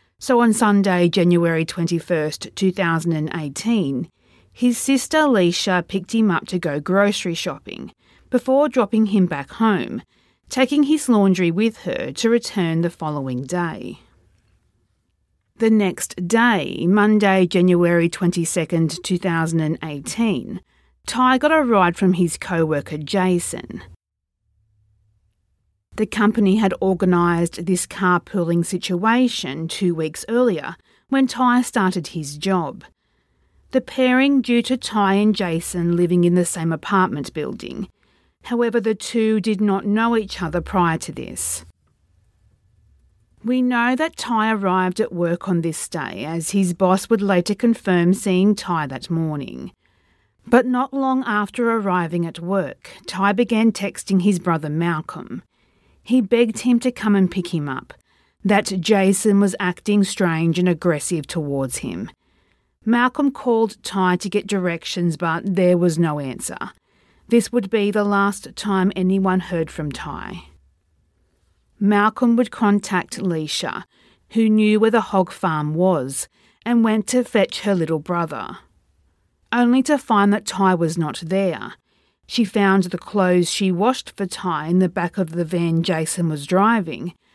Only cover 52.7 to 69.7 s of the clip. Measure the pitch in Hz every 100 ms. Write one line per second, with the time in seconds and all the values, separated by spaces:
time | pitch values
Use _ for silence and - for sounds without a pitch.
52.7 | - - - - 180 196 202 240 220 226
53.7 | - 196 - - 190 196 180 180 165 151
54.7 | 156 170 160 - 156 - - - _ _
55.7 | _ _ _ - 254 196 240 233 - 254
56.7 | 240 254 - 208 202 180 190 170 160 147
57.7 | 131 - - _ _ _ _ 202 208 214
58.7 | 190 165 202 190 196 220 202 202 - 180
59.7 | 180 - 208 190 - 180 160 165 165 180
60.7 | 170 175 151 - 165 143 170 147 139 135
61.7 | - - 175 - - _ _ _ _ _
62.7 | _ 214 240 247 - 285 - 247 226 220
63.7 | - - 202 185 180 196 202 - 202 180
64.7 | 165 - 185 175 151 170 165 196 185 180
65.7 | 175 175 160 170 147 139 - - - 202
66.7 | - _ _ _ _ _ 233 - 240 196
67.7 | 220 202 208 202 202 202 196 - - 214
68.7 | 190 190 196 185 196 190 185 - 170 151